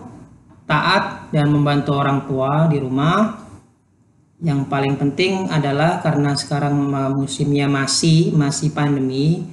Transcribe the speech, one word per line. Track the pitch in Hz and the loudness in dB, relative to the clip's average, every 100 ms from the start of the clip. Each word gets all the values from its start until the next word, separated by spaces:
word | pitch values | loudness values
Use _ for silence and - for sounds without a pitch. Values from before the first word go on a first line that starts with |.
| - - - - - - | -10 -20 -20 -20 -20 -12
taat, | - 147 170 196 - - - | -4 0 2 0 0 -8 -4
dan | 151 147 | 0 2
membantu | 147 147 143 147 139 | 2 2 2 0 0
orang | 139 139 | 0 0
tua | - 131 135 151 165 | -2 -2 0 2 4
di | 143 | 2
rumah. | 127 131 156 196 220 - - - - _ _ _ _ _ _ - | 0 0 2 2 0 -4 -16 -20 -20 _ _ _ _ _ _ -6
Yang | 165 139 135 | -2 -2 -2
paling | 139 139 | -2 -2
penting | 135 143 139 190 190 185 | 0 -2 0 0 0 -2
adalah | 156 143 143 165 180 | -2 0 2 0 0
karena | 160 143 143 143 | 0 0 0 -2
sekarang, | - 143 143 143 139 | -2 -2 0 0 0
eh, | 139 135 | -2 -2
musimnya | 135 135 - 143 143 143 | -2 -4 -2 0 0 2
masih, | 139 135 - 165 160 - | 0 0 0 4 4 4
masih | 156 139 - 151 | 2 0 0 -2
pandemi, | 151 143 139 131 135 151 180 - | 0 0 0 0 0 0 0 -4